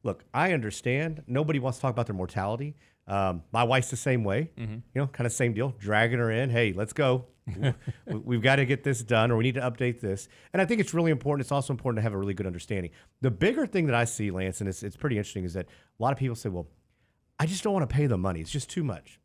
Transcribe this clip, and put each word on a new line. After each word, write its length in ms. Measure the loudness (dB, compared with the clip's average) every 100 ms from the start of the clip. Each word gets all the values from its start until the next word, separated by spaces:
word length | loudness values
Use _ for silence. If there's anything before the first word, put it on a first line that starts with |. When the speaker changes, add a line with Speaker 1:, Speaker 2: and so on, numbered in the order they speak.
Speaker 1:
look, 200 | -4 -6 _
I 200 | 0 2
understand 680 | 2 0 -2 0 0 -2 -6 -2
nobody 320 | 0 2 0
wants 200 | 0 -2
to 20 |
talk 100 | -2
about 140 | 0
their 100 | -2
mortality. 640 | -2 -4 -2 -2 -2 -6 -12 _ _
Um, 380 | -4 0 2 0 -2
my 140 | 0
wife's 240 | 4 4 2
the 80 | -2
same 260 | 0 2
way, 280 | 2 0 -2 -6
Speaker 2:
Mm-hmm. 180 | -8
Speaker 1:
you 60 | -8 -6
know, 120 | -4 -4
kinda 220 | -2 -2
same 240 | 0 0
deal, 220 | 0 -2 -4
dragging 420 | 2 4 4 2
her 120 | 2
in. 180 | 2 2
"Hey, 220 | 2 2
let's 220 | 0 -4
go. 320 | 2 2 2 -2 _ -10
Speaker 2:
<laughs> 280 | -2 -2 -2 -8 -10
Speaker 1:
We, 100 | -8
we've 260 | -8 0 2
gotta 220 | 4 4
get 200 | 4 0
this 200 | 0 -4
done, 280 | 2 4 4
or 40 |
we 80 | 4
need 120 | 2
to 60 | 0
update 380 | -4 -2 -2 -2
this." 300 | -4 -4 -8 -20 -4
And 80 | 0
I 40 |
think 140 | 2 2
it's 140 | 2
really 180 | 2 2
important. 320 | 2 0 -2
It's 80 | 0
also 220 | -2 0
important 240 | -2 -2 0
to 60 |
have 100 | 0
a 40 | 0
really 180 | -2
good 100 | -2
understanding. 460 | -4 -6 -4 -4 -4 -10 _ _
The 100 | -2
bigger 340 | 2 2 2
thing 220 | 0 0 2
that 80 |
I 100 | 2
see, 240 | 2 0 -2
Lance, 320 | 0 -2 -2
and 80 | -4
it's, 140 | -4
it's 120 | -8
pretty 220 | -6 -2 -2
interesting, 260 | -2 -6
is 120 | -4
that 100 | -6
a 380 | -8 -14 _ _
lot 100 | -2
of 60 | 0
people 160 | -4
say, 140 | -4 -6
"Well, 180 | -6 -8 _ _ _ _ _ _ -4
I 80 | -4
just 160 | 0
don't 100 | 0
wanna 140 | 0 2
pay 180 | 2
the 140 | 2 2
money. 200 | 0 -2
It's 120 | -4
just 180 | -6 -6
too 140 | -4
much." 360 | -4 -6 -12 -20